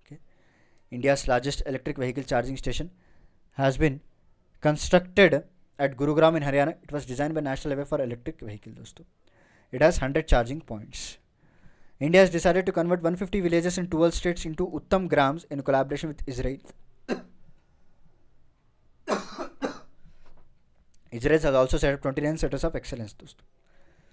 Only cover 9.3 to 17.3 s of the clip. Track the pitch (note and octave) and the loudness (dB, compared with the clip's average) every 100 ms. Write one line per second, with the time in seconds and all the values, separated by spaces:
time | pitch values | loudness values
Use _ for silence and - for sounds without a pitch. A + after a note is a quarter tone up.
9.3 | _ _ _ _ B2+ D#3 F3+ C3+ D3 D#3 | _ _ _ _ 2 2 2 0 -2 2
10.3 | C3 A#2 D3+ - A2 - - - - _ | 2 2 -6 -10 -14 -14 -14 -14 -16 _
11.3 | _ _ _ - - - - D3 F#3 F#3 | _ _ _ -20 -20 -20 -6 4 6 6
12.3 | E3 F3+ F3 F#3 F3+ E3+ F3 E3 F3+ F#3 | 4 2 2 0 -2 0 0 0 -2 -4
13.3 | G#3 F3 E3+ F3 F3+ F3+ D#3 E3+ E3 F3+ | -2 0 0 0 -4 -4 2 2 2 -2
14.3 | E3+ E3 D#3 F3+ D3+ - F#3+ F3 C#3+ C3+ | -4 -6 -4 -4 -6 0 0 2 2 2
15.3 | D#3+ - C#3 C#3 C3+ C3+ C#3+ D#3+ D3 - | 0 -8 -6 0 0 0 -4 -6 -8 -8
16.3 | B2 C3 C3+ - - - - - G3+ - | -4 -6 -6 -14 -20 -20 -20 -8 -8 -8